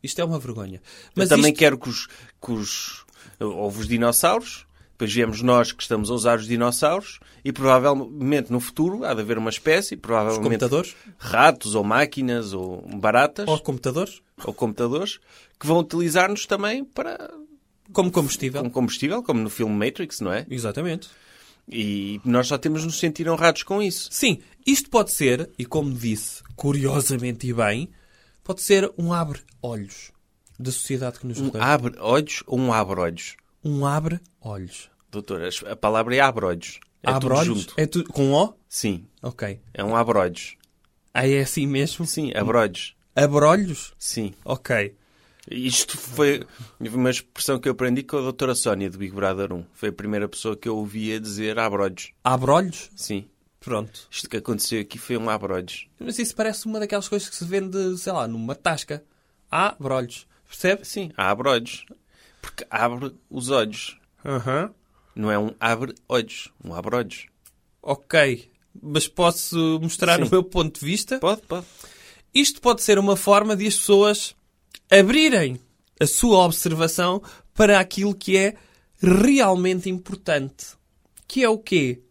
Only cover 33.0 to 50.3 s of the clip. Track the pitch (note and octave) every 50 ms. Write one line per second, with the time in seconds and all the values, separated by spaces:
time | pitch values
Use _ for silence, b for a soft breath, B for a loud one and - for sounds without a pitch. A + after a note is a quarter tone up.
33 | F2+ E2+ E2+ E2+ - - - _ _ _ _ _ _ D3+ D3 C#3 C#3+ C#3 C#3+ D3+
34 | D#3 D#3+ E3 F3 _ _ _ _ _ A2 G#2 G2 F#2 F2 - - - _ _ _
35 | _ _ - G#2 G2+ - G2+ F2 E2+ F#2 F2+ - - G2+ G2+ - - G#2+ A2 A2
36 | A2+ A#2 B2 C3 C#3 C3+ B2+ A2+ G2 F#2 F2 E2+ - - - - - _ _ _
37 | - B2+ C3 C3+ C3 B2+ B2+ C#3 E3 F3 A#2 G#2 - - - - D#3 D3+ - F3
38 | E3+ - - C#3+ C#3 C3+ C#3 D3+ F#3+ A3 - _ _ _ - - - A2 G2 F2
39 | G2 - _ _ - B2 A#2 - A#2 G2+ G2 - _ - - - G2+ G#2 A2 A#2
40 | A#2 A2+ A2+ G2+ F#2 F2+ F2 - - - - _ _ _ _ _ _ _ _ _
41 | _ _ _ B2 B2+ C3+ C#3 C#3 C3+ C3 - E3+ C#3+ C#3 C#3+ C3+ C#3 D#3+ - -
42 | E3+ D#3+ - - D#3 C3 - G#2+ G#2 G#2 A2 A#2+ A2 G#2 F2 - - - _ _
43 | _ _ _ C3 C#3+ D3 C#3+ D3 C#3+ D3+ E3+ G#3 G3+ F3+ D3 - - - - _
44 | - - - A#2+ A2 G2 F#2 _ - - B2+ C3 _ - B2+ A2 G2+ G2+ G2+ b
45 | b b b b b b b b b - - A#2+ B2+ B2+ B2 - - - - -
46 | - B2 B2 C#3 D3 C#3+ C#3+ - - B B B A#2+ B B B A#2+ A2+ A2 B2+
47 | B2 B2+ B2 - - _ _ - - - C#3 B2 B2 C#3 B2+ G#2 B2+ B2+ B2 C3
48 | C3+ - - D3 B2+ C3 B2+ - C#3+ C3 B2 A#2 - A#2+ G#2 F#2+ G2 F#2+ F2 F#2+
49 | G2 F#2 F#2+ G2 G2 F#2+ F#2+ F#2+ G2 G2 F2+ F2 F2 - _ - - G#2+ G#2 -
50 | G2+ G#2 G#2+ G#2 G#2 G#2